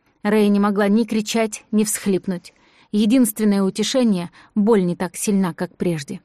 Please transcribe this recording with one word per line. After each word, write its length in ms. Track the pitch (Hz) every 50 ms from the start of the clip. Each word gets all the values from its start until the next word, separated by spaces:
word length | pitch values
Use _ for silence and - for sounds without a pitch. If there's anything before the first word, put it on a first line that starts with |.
| _ _ _ _ -
Рэй 260 | 208 208 220 208 208
не 100 | 202 202
могла 280 | 202 208 202 190 214 202
ни 160 | 202 220 233
кричать, 600 | 220 247 220 214 - - 226 226 220 214 - - _
ни 120 | - 214 214
всхлипнуть. 680 | 214 - - - 208 190 175 - - 185 175 - - _ _ _ _ _ _ _ _
Единственное 720 | - 208 220 208 233 269 247 214 - - 214 214 202 196 196
утешение — 680 | 190 190 - 214 - - 269 254 226 202 180 170 170 - - - - -
боль 300 | 214 202 208 233 202 180
не 100 | 175 175
так 200 | 175 185 175 -
сильна, 380 | - - - 208 196 190 180 160
как 220 | - 185 175 _ -
прежде. 440 | - 180 170 156 139 - 196 180 -